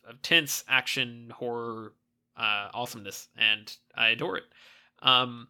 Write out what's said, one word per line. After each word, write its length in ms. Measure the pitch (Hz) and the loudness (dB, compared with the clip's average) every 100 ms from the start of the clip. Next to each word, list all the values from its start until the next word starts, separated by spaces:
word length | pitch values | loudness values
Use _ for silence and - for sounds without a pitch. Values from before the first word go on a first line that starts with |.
| 117 | -20
of 140 | 117 | -10
tense, 420 | - 165 143 - - | 4 4 4 -4 0
action, 640 | 127 - - 123 120 117 117 | 0 0 -2 -4 -6 -16 -10
horror, 580 | 123 117 117 113 110 _ _ _ _ - | -6 -6 -6 -8 -12 _ _ _ _ -2
uh, 320 | 113 104 101 | 0 0 -2
awesomeness, 540 | 107 120 120 101 - - - | -6 -6 -8 -12 -14 -12 0
and 380 | 113 107 104 - _ - | 2 2 -4 -18 _ 0
I 140 | 113 | 2
adore 280 | 117 165 185 | 2 -2 -4
it. 60 | - _ - - _ _ | -8 _ -20 -20 _ _
Um, 440 | 135 127 127 120 117 | 4 4 4 -6 -18